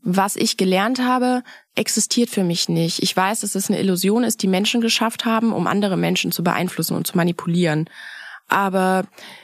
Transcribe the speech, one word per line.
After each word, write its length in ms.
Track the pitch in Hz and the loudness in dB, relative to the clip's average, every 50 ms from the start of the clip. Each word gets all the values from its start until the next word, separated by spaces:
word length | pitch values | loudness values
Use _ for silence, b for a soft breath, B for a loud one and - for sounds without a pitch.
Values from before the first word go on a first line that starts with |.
was 340 | _ 214 180 196 190 202 - | _ 0 2 2 2 0 0
ich 220 | - 226 226 - | 0 0 0 0
gelernt 420 | - 190 190 185 185 196 226 254 - | 0 2 2 4 2 2 0 0 0
habe, 440 | 254 247 254 254 247 247 254 247 247 B B B B B _ | 2 2 2 2 2 2 0 0 -2 B B B B B _
existiert 540 | - 240 - - - - - - 240 240 - | -4 -4 -2 0 -2 0 0 2 2 2 2
für 120 | - - 185 | 2 0 0
mich 260 | 175 170 175 - - | 0 0 0 0 0
nicht. 320 | 170 165 165 165 - - - | 0 0 0 0 0 -2 -2
Ich 140 | 185 - | -2 0
weiß, 240 | - 185 190 220 226 | 0 0 0 0 -2
dass 140 | - 202 - | -4 -4 -4
es 140 | 190 196 - | -4 -2 0
eine 80 | 208 - | 0 0
Illusion 460 | - 190 185 175 190 190 208 233 247 | 2 0 0 2 2 2 2 2 2
ist, 180 | 226 220 - - | 0 -2 0 0
die 60 | 190 | 0
Menschen 320 | 190 185 202 214 - 240 | 2 2 2 2 0 0
geschafft 440 | 226 226 - - 226 226 226 - - | 0 2 0 0 0 -2 -2 -2 -2
haben, 280 | 233 226 220 226 226 - | 0 0 2 2 0 0
um 160 | - 180 - | 0 0 0
andere 280 | - 202 202 202 185 | 0 0 0 0 0
Menschen 360 | 170 170 170 185 - - 180 175 | 0 2 0 0 0 -2 -2 -4
zu 100 | - 170 | -2 0
beeinflussen 540 | 175 - - 170 180 - - 165 - - | 0 0 0 -2 -4 -4 -4 -4 -2 -2
und 100 | - 170 | -4 -4
zu 100 | - - | -2 0
manipulieren. 720 | 180 170 175 170 - - - 170 175 175 165 151 156 160 B B B B B B B B B B B B _ | 0 0 0 0 -2 -4 -2 0 2 2 2 2 0 -2 B B B B B B B B B B B B _
Aber 560 | - 190 202 196 185 190 185 185 185 190 185 - B B B B B B | 0 2 2 2 0 2 2 2 2 0 0 -4 B B B B B B